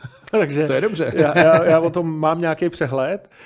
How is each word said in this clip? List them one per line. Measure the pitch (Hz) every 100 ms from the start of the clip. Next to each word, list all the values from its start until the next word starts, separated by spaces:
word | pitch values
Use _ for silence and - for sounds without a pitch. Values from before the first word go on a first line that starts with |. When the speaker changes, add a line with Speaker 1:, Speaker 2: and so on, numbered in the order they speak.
Speaker 1:
<laughs> | - - -
Takže | 220 160 143 151
Speaker 2:
To |
je | 131
dobře. | 208 165 139 139
Speaker 1:
já, | 151 165
já, | 160 165
já | 175 160
o | 165
tom | 165 165 156
mám | 156 165
nějaký | 170 156 175
přehled. | 170 143 135 135 202 - _